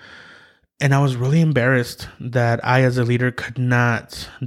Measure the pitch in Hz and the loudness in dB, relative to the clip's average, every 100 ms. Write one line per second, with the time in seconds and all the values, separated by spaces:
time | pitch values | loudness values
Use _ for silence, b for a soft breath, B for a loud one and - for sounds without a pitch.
0 | B B B B B B B - 143 139 | B B B B B B B -4 0 2
1 | 143 127 127 156 160 135 120 131 120 - | 2 0 0 2 2 2 2 2 -2 -8
2 | - - 123 127 117 117 - 127 131 123 | -18 -14 -4 0 0 0 0 2 2 2
3 | 120 120 127 123 - 120 123 123 120 110 | 0 0 0 -4 -10 -4 0 2 2 -2
4 | - - - - | -6 -16 -16 -12